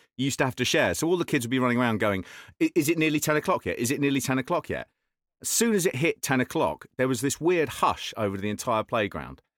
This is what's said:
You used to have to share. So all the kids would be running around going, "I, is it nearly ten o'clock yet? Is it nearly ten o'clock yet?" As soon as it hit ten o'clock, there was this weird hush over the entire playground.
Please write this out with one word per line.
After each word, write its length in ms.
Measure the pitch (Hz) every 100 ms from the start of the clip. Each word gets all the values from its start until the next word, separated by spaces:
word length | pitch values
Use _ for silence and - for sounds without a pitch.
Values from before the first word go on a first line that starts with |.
| _ -
You 80 | 139
used 120 | -
to 60 |
have 120 | 135 123
to 80 |
share. 300 | 127 160 113
So 120 | 120 156
all 80 | 180
the 60 |
kids 200 | - 143
would 60 | 117
be 80 | 131
running 200 | 127 120
around 200 | 123 107
going, 240 | 110 95 - - - -
"I, 100 | 160
is 140 | 175 143
it 100 | 165
nearly 220 | 156 147
ten 160 | 156 151
o'clock 300 | 156 120 90
yet? 120 | -
Is 120 | 120
it 100 | 143
nearly 200 | 143 139
ten 180 | 135 131
o'clock 300 | 127 175 -
yet?" 200 | 69 - _ _ _ _ _
As 80 | -
soon 260 | - 233
as 120 | 208 170
it 80 | 127
hit 240 | 160 -
ten 200 | - 131
o'clock, 460 | 123 160 98 - - -
there 100 | 131
was 120 | 120
this 200 | 139 -
weird 280 | 160 175 135
hush 440 | - 160 90 - -
over 200 | 104 98
the 140 | 104
entire 320 | 104 127 110
playground. 580 | 104 120 104 80 65 67 _